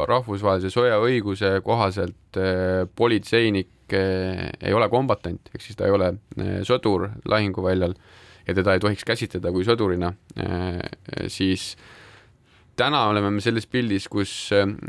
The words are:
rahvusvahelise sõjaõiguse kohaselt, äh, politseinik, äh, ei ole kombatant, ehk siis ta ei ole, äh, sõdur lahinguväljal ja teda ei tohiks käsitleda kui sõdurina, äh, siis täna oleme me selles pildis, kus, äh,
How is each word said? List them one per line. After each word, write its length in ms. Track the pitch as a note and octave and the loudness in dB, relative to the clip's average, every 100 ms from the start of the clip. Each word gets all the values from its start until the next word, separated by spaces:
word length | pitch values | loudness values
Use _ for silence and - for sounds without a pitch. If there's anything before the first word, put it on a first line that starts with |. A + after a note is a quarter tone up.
rahvusvahelise 640 | - B2 A#2 G2 G2+ F#2+ F#2+ | 2 0 0 -2 2 2 0
sõjaõiguse 840 | A#2+ B2 G#2+ A#2 B2+ G2+ G2 G2+ F#2+ | 2 2 4 2 2 0 0 0 0
kohaselt, 800 | - A2+ G2 F#2+ F#2 - _ F#2 | 2 2 2 0 -4 -8 _ -4
äh, 440 | F#2+ F#2 F#2 F#2 F2+ | -2 0 0 0 -2
politseinik, 760 | - A#2 A2 - A#2 A2+ G2 - _ - | 0 2 2 2 2 4 0 -4 _ -4
äh, 640 | G2 F#2+ F#2 F#2 F#2 - - | 0 0 0 -2 -4 -8 -6
ei 180 | F#2+ | 0
ole 120 | G#2 G#2 | 2 2
kombatant, 640 | A#2+ C3+ G#2 F2 E2+ - | 2 0 -2 -4 -10 -12
ehk 120 | - | -16
siis 160 | - G#2+ | -12 -2
ta 80 | G2 | 2
ei 80 | |
ole, 180 | G2+ F#2 G2+ - | 2 2 -2 -10
äh, 260 | - F#2+ F#2+ | -8 -4 -4
sõdur 480 | G2 B2+ A2 F#2 G2 G#2+ | -2 0 2 0 -2 -8
lahinguväljal 760 | - G#2+ G2+ F#2 F#2 F#2 F2 F2+ - - - - | 0 0 0 0 0 2 0 -2 -12 -20 -20 -10
ja 140 | - | -2
teda 200 | F#2 G2 | 0 2
ei 60 | F#2 | 2
tohiks 240 | G#2 G2+ | 2 0
käsitleda 460 | - A2+ A2 F2+ F#2 | -2 -4 -4 -4 -2
kui 100 | F#2 | 0
sõdurina, 500 | G2 A#2 G2+ F2+ F2 F#2 - | 2 2 2 0 -2 -6 -10
äh, 460 | - F#2 F2+ F#2 F2 - - - - | -8 -4 -4 -4 -6 -8 -14 -10 -8
siis 520 | - - F#2+ F#2 - - - - - - - _ _ _ _ - | -6 -2 0 0 -4 -14 -20 -20 -20 -20 -20 _ _ _ _ -2
täna 260 | B2+ D3 G#2+ | 2 2 4
oleme 220 | G#2 G2+ | 2 2
me 100 | G#2 | 0
selles 260 | A2+ A2+ - | 0 -2 -2
pildis, 400 | B2+ A#2 G2 - | -2 0 -2 -2
kus, 420 | G2+ G2 - - | -4 -4 -6 2
äh, 160 | G2+ G2 G#2+ | 2 2 -2